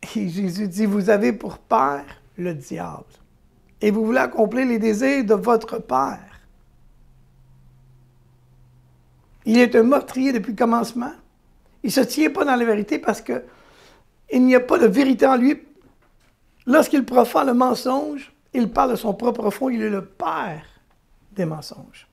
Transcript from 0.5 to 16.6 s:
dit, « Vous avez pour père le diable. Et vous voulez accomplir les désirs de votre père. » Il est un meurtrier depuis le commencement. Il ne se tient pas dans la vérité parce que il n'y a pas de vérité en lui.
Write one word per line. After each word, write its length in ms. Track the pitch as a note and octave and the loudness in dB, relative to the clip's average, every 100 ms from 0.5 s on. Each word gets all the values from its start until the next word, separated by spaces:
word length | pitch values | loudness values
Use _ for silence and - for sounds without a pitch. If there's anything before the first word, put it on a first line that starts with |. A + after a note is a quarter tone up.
| F3 G#3 | -4 -6
dit, « 160 | F3+ G#3+ | -2 0
Vous 240 | G3+ F#3+ | 0 2
avez 240 | G#3 A#3 | 2 2
pour 240 | A3 G3+ - | -2 -8 -14
père 480 | _ - - C#3+ - - _ - | _ 0 2 -2 -10 -20 _ -10
le 160 | F3+ | -8
diable. 500 | D#3+ - E3+ E3+ D#3 - _ _ _ _ _ _ _ | -8 -12 -12 -10 -12 -20 _ _ _ _ _ _ _
Et 100 | G#3 | -2
vous 140 | G#3 A3 | 0 0
voulez 140 | B3+ | 0
accomplir 460 | B3+ A#3 G#3+ A#3 C4 | -2 0 0 0 0
les 140 | A#3 | 0
désirs 460 | A3 G#3 C4+ C#4 A3 | 0 0 0 0 2
de 80 | |
votre 460 | G#3+ F#3 A3+ A3+ - | 0 2 0 0 -12
père. » 440 | - F3+ C4+ G3+ - - _ _ _ _ _ _ _ _ _ _ _ _ - _ _ _ _ _ _ _ _ _ _ _ _ _ _ _ _ _ - | -4 -2 -2 -4 -16 -20 _ _ _ _ _ _ _ _ _ _ _ _ -20 _ _ _ _ _ _ _ _ _ _ _ _ _ _ _ _ _ 0
Il 120 | A3+ | 4
est 180 | B3 A#3+ | 6 6
un 80 | |
meurtrier 480 | A3+ C#4 - - C4 | 4 2 0 -2 -2
depuis 200 | B3 G3+ | -2 -4
le 60 | G#3 | -2
commencement. 540 | A#3 A#3 A3+ B3 A#3+ - _ _ _ _ _ _ | 0 0 -2 -6 -10 -12 _ _ _ _ _ _
Il 40 | B3 | -4
ne 40 | |
se 80 | A3+ | 0
tient 280 | B3 - D#4 | 0 0 -2
pas 160 | C#4+ D4 | 0 0
dans 100 | B3+ | 0
la 80 | |
vérité 360 | A#3 G#3 G#3 D4+ | 0 -2 -2 -4
parce 220 | - G#3 | -4 -6
que 220 | - B3 - - _ _ - _ _ _ _ | -4 -8 -8 -20 _ _ -20 _ _ _ _
il 140 | B3+ B3+ | 2 6
n'y 100 | B3+ | 4
a 60 | |
pas 160 | B3 F#4 | 4 4
de 100 | A#3 | 4
vérité 380 | F#3+ C#4 B3 C4+ | 4 2 4 4
en 100 | C4 | 4
lui. 260 | B3 D4+ - _ _ _ _ _ _ _ _ _ | 2 0 -6 _ _ _ _ _ _ _ _ _